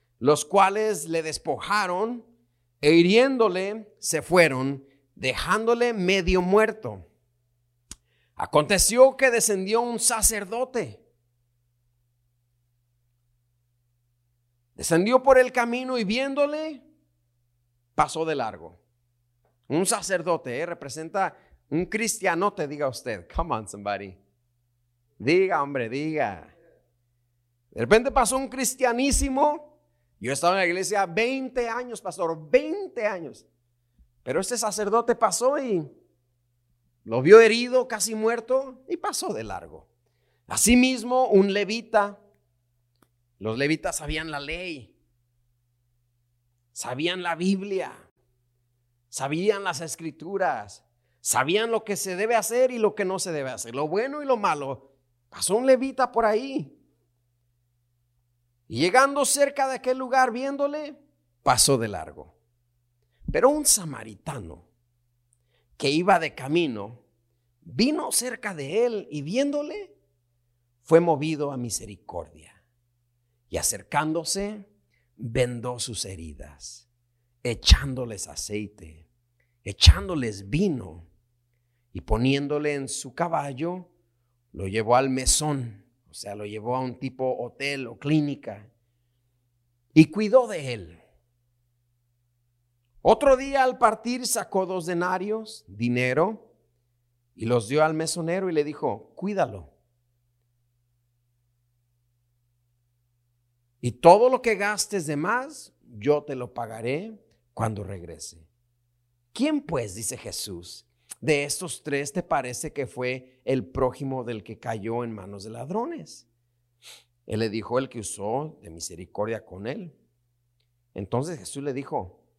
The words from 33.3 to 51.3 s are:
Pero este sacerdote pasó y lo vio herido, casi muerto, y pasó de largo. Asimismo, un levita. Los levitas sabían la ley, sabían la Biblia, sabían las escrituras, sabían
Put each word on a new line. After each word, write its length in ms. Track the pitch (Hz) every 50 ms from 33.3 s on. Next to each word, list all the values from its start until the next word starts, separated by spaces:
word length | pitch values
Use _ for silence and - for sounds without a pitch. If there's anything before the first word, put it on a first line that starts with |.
| 107 - _ _ _ _ _ _ _ _ _ _ _ _ _ _ _ _
Pero 180 | _ 123 131 170
este 180 | 190 - 247 220
sacerdote 560 | 226 214 180 202 208 196 208 233 233 240 226
pasó 440 | - 226 196 180 - 240 262 285 302
y 320 | 269 240 196 165 147 131 - _ _ _ _ _ _ _ _ _ _ _ _ _ _ _ _ _ _ _ _ _ _
lo 180 | 104 110 123
vio 180 | 131 165 208 226
herido, 480 | 226 220 226 233 247 247 254 254 247 254
casi 260 | 226 208 196 220 220
muerto, 720 | 214 214 226 240 226 226 233 254 269 277 262 254 - _
y 120 | - 349 349
pasó 340 | - 415 - - - 359
de 120 | 240 220 220
largo. 440 | 202 - 90 - 80 76 76 - _ _ _ _ _ _ _ _ _ _ _ _
Asimismo, 800 | - - - - 208 247 247 254 262 262 233 214 247 247 254 262 202
un 240 | 214 190 196 202 190
levita. 640 | 208 202 180 214 233 - - - 208 202 202 202 - _ _ _ _ _ _ _ _ _ _ _ _ _ _ _ _ _ _ _ _ _ _ _ _
Los 180 | 98 110 113
levitas 400 | 123 139 147 160 156 - 180 160
sabían 340 | - 151 147 156 156 160 160
la 100 | 151 143
ley, 540 | 143 147 165 175 185 175 160 135 110 - _ _ _ _ _ _ _ _ _ _ _ _ _ _ _ _ _ _ _ _ _ _ _ _ _ _ _ _ _ _ _ _ _ _ _ _
sabían 500 | _ - - 123 127 135 156 175 185 185
la 120 | 180 170 165
Biblia, 540 | 160 180 190 196 185 196 208 196 185 151 131 - - - _ _ _ _ _ _ _ _ _ _ _ _ _ _ _ _ _ _ _ _ _
sabían 560 | - - 135 139 151 165 190 208 202 196 196
las 160 | 185 160 135
escrituras, 1040 | 165 151 - - 165 156 147 - 160 180 202 190 185 165 135 113 104 101 - - _ _ _ _ _ _ _ _
sabían 480 | - -